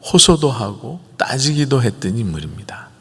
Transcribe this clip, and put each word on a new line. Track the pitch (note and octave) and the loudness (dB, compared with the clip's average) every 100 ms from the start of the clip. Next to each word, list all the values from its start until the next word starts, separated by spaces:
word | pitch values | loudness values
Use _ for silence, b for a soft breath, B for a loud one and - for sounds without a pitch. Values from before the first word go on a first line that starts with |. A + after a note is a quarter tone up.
| - | 2
호소도 | F3+ - E3 D3 | 2 6 4 4
하고 | A#2 G2+ G2+ A#2 E3+ - - | 0 -4 -6 -12 -12 -16 -6
따지기도 | - C3 C3+ D3 C#3+ C3+ | -4 0 0 0 2 4
했던 | A#2+ F#2+ F#2+ A2 | 2 0 -4 -2
인물입니다. | G#2+ D#2 D2+ - - - - _ | -2 -4 -8 -12 -14 -16 -18 _